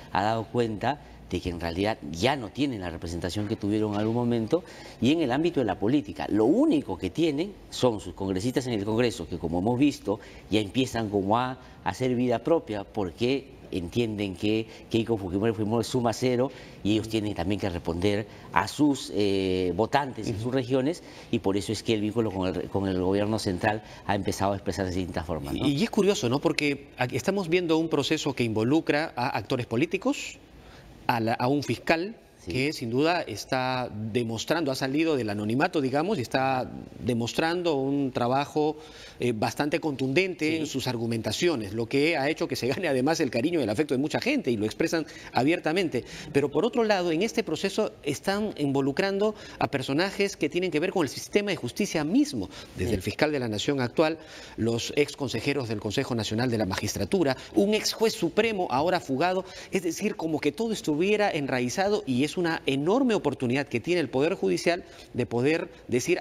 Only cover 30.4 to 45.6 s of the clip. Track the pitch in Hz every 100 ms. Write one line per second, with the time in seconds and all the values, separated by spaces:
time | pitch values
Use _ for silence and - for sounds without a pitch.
30.4 | - - - - - - - 120 113 120
31.4 | 123 147 127 113 - 165 196 - - -
32.4 | - 123 139 151 117 123 160 175 - 104
33.4 | - 131 127 127 123 104 110 120 113 110
34.4 | - 165 139 - 135 147 160 143 107 104
35.4 | 104 123 180 165 131 139 180 196 113 135
36.4 | 131 131 113 67 - - 123 117 117 -
37.4 | 165 180 170 139 135 143 135 120 120 131
38.4 | 143 151 151 151 - - - - 127 110
39.4 | 120 - 147 160 156 131 135 143 190 170
40.4 | 156 160 147 131 127 120 117 117 110 -
41.4 | 175 135 101 110 113 139 156 160 139 156
42.4 | 170 123 120 131 170 131 135 165 131 117
43.4 | 151 165 107 107 156 127 151 123 233 294
44.4 | 135 113 107 - 160 165 151 - - -
45.4 | 135 175